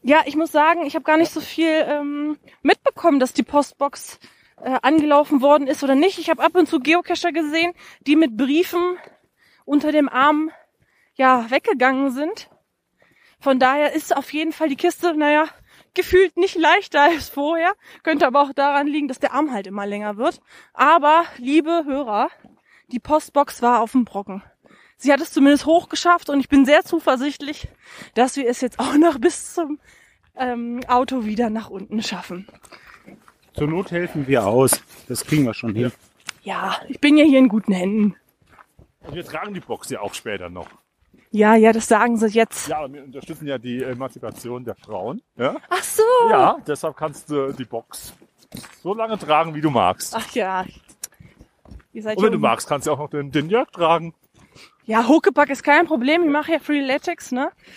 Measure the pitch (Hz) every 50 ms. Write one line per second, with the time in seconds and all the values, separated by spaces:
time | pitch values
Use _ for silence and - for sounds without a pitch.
0 | _ 240 285 320 302 - 285 302 330 320 - 302 294 311 339 339 330 285 - 320
1 | 269 - 311 311 330 320 - 320 294 - - - 330 320 311 311 - - 294 294
2 | 294 285 285 294 294 302 302 - _ - _ _ _ 277 392 - _ 554 - -
3 | - 339 285 277 254 254 - - 247 - - 294 277 - - _ 277 285 - -
4 | - - - _ _ - _ _ _ _ _ _ - 254 262 247 - 254 302 320
5 | 294 302 294 285 294 - 302 269 240 285 294 302 285 262 302 - - 262 269 262
6 | 311 392 381 - 320 - 320 311 349 330 - 359 330 - - 294 247 277 320 349
7 | 339 - 349 - - 349 285 330 320 294 294 330 330 349 349 _ - - - _
8 | _ 262 302 311 330 269 220 208 269 254 285 320 359 - - 349 349 359 359 359
9 | - - _ _ _ _ _ _ _ _ _ _ _ - 285 294 - 302 294 302
10 | 294 262 - 247 269 294 311 302 311 320 - - _ _ _ _ _ _ _ _
11 | _ _ _ - 262 262 254 247 226 226 247 - _ - 403 254 247 254 262 262
12 | 277 277 240 262 294 320 440 - - _ _ _ _ _ _ _ _ _ _ _
13 | _ _ _ _ _ _ _ _ - 277 269 254 262 254 269 294 294 294 - 311
14 | - - 370 277 262 - - 294 320 330 311 - 320 320 269 - - 349 339 -
15 | - 349 320 302 302 294 294 302 320 302 - _ _ _ _ _ _ _ _ -
16 | 359 - - 359 381 349 _ - 349 392 - 349 320 294 339 403 392 - - 285
17 | 285 294 339 302 - - - 277 285 294 330 330 330 359 415 _ _ - - -
18 | _ 330 320 294 349 269 240 285 285 269 277 - 277 285 285 285 285 294 285 302
19 | 294 262 262 - - - - 262 302 302 254 208 190 185 196 208 202 202 202 208
20 | 208 208 208 202 240 330 359 - _ _ - - - _ _ - 254 285 320 339
21 | 277 294 311 330 339 - - - 247 254 285 320 285 311 339 339 311 277 269 277
22 | 294 233 208 208 247 330 - _ _ - _ _ _ _ _ _ _ _ - 240
23 | _ - 294 311 - - _ 285 285 - - - - 240 240 226 226 220 - 269
24 | 233 - - 196 202 - 190 196 - _ _ _ _ _ _ _ _ _ _ _
25 | - 262 285 262 320 - - 311 269 277 294 285 - 285 320 349 339 _ - -
26 | - 349 349 339 - - 285 285 262 - - 277 277 233 294 311 - - - 330
27 | - - 262 247 254 294 277 - 285 285 302 - - - _ _ _ - - -
28 | - - _ 220 247 262 - 277 269 233 247 - - 240 - - 240 269 262 294
29 | 320 339 294 262 226 349 330 - - - - - 339 277 302 294 _ _ _ _
30 | _ _ _ _ _ _ _ - 262 254 247 240 233 233 240 240 262 - 247 247
31 | 269 254 262 262 220 214 214 202 240 220 214 226 214 - - 190 - - - 220
32 | 214 - 208 175 - - 180 175 196 - - _ _ - - - _ - - _
33 | _ - - _ _ _ _ _ _ _ _ - 147 147 160 180 202 - 175 170
34 | 180 170 - 160 139 131 135 123 104 95 107 123 135 123 - - _ _ - -
35 | - _ 123 - - - 156 151 143 120 107 - - 113 98 110 120 123 - _
36 | _ _ _ _ _ - - _ _ 196 190 196 185 190 - - - - 254 -
37 | - 294 294 302 294 320 269 262 262 247 190 220 - - 196 185 180 190 208 220
38 | 208 208 175 _ _ _ _ _ _ _ _ _ _ _ _ _ - _ _ _
39 | _ - 139 175 - - 151 156 185 208 202 180 135 - 113 - - - 131 98
40 | 104 101 - - _ 117 104 95 90 87 87 90 80 - - _ _ _ _ _
41 | _ _ _ _ _ _ - 208 208 214 226 226 220 226 226 226 - - 233 208
42 | 220 240 233 220 226 220 202 226 226 - - - - - 156 151 151 131 139 147
43 | 135 139 123 139 - - 165 156 160 143 139 127 113 123 120 123 127 131 127 120
44 | 135 127 - - - 110 104 - - 117 123 123 127 110 98 _ _ - 107 95
45 | 92 113 147 233 _ _ _ - 117 139 202 302 _ - 359 359 - - - -
46 | 427 453 494 494 466 453 453 - - 170 233 320 - - 147 139 - 160 151 -
47 | 156 156 139 - - - 151 143 135 135 139 - 127 - - 113 - _ - -
48 | - - - _ _ _ _ _ _ _ - - - - - _ _ 165 202 226
49 | 220 226 220 202 - 147 151 151 165 165 156 147 147 160 139 165 95 90 92 -
50 | - - - 226 226 - - 254 208 185 190 185 185 - - - _ _ - _
51 | - - _ _ - - _ _ - _ _ _ _ - - - _ _ _ 226
52 | 214 214 214 190 196 220 - 220 - 127 113 117 - - 151 143 127 151 151 131
53 | 147 - - 147 143 143 131 151 143 160 202 233 294 _ _ - 170 156 165 165
54 | 165 165 - _ _ _ _ _ - _ _ - - _ _ _ _ - 214 220
55 | 240 220 285 330 - 392 - - 294 - 277 - - - 285 302 349 - 311 247
56 | 233 269 311 349 349 311 285 294 302 311 330 294 - - 302 285 277 262 262 294
57 | - - 339 - - - 254 247 233 - _ _ _ - -